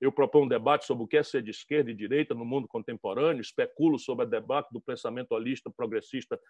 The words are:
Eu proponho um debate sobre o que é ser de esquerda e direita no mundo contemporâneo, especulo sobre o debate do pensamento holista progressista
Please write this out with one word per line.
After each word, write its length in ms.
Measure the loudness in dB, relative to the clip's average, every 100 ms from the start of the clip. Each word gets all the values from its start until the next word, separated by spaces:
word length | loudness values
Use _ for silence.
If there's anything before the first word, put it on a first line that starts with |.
Eu 120 | 0
proponho 320 | 2 4 6
um 40 | 6
debate 360 | 2 4 2
sobre 180 | 2 -4
o 60 | 2
que 80 | 2
é 60 |
ser 180 | 2 -2
de 80 | -4
esquerda 400 | -10 -2 0 0
e 40 |
direita 380 | -2 -2 0 0
no 120 | -4
mundo 240 | -4 -4 -4
contemporâneo, 720 | -8 -8 -8 -4 0 0 0
especulo 580 | -4 -2 -2 4 4 4
sobre 260 | 0 -2
o 40 | 0
debate 400 | -2 0 -2 -2
do 100 | -10
pensamento 520 | -8 -6 -6 -6 -4
holista 360 | -2 -2 -4 -8
progressista 680 | -8 -4 -4 -4 -10 -6 -10